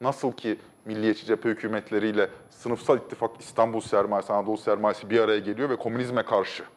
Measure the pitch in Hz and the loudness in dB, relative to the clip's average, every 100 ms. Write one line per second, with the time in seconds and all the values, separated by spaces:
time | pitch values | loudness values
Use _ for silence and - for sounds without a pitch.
0 | 127 139 135 120 113 104 - _ - 110 | -4 -2 -2 -4 -4 -4 -6 _ -8 -2
1 | 110 107 107 110 117 107 110 107 - 107 | 0 0 2 0 0 -2 -2 -4 -2 0
2 | 110 104 98 - - - 120 117 - 135 | 2 2 0 -2 -20 -10 -4 -2 2 2
3 | - - 113 - - - 113 113 - 104 | 2 -4 -6 -6 -6 2 2 0 0 2
4 | 101 101 95 104 101 107 - 104 104 104 | 2 0 0 0 0 -2 0 2 2 0
5 | 104 113 107 107 98 104 139 120 117 117 | 0 2 4 2 0 -2 -2 -2 -2 -4
6 | 123 123 104 110 95 - - | -2 -2 2 2 2 -4 -14